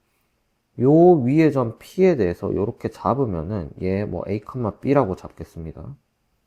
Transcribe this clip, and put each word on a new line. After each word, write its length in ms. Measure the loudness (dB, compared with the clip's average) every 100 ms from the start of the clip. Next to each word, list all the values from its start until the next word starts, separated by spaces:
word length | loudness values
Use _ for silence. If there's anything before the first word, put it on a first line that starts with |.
| _ _ _ _ _ _ _ -2
요 120 | 2
위에 600 | 6 6 6 4 2 2
점 260 | 2 -2 -6
P에 380 | -10 0 2 2
대해서 380 | 0 -2 -4
요렇게 360 | -2 -4 -4 -10
잡으면은 800 | -4 -2 0 -2 -4 -6 -8 -8 -8
얘 220 | -4 -4 -4
뭐 180 | -6 -6
A, 140 | -8 -8 -6 -6 -4
B라고 340 | 0 0 0 -4
잡겠습니다. 800 | -12 -18 -18 -14 -14 -14 -18 -20 _ _ _ _